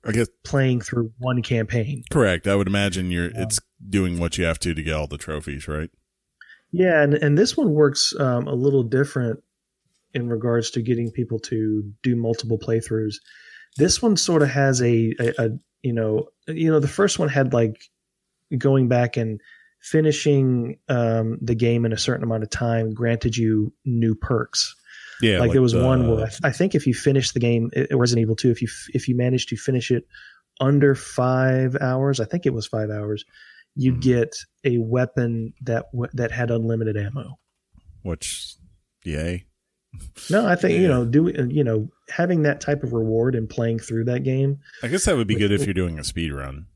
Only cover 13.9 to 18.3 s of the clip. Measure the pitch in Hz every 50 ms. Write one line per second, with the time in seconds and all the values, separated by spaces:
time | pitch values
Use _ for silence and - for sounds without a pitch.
13.9 | - - - 233 208 160 - - 175 156 147 139 123 139 139 135 131 123 123 120
14.9 | 117 113 113 113 113 - 120 117 - - 117 113 113 131 _ _ _ _ - 131
15.9 | 117 117 110 110 107 107 - - _ _ _ - 160 160 165 160 156 151 139 139
16.9 | - - 196 196 - - 170 151 131 143 135 127 117 120 117 110 104 _ - _
17.9 | _ _ _ _ _ _ _ _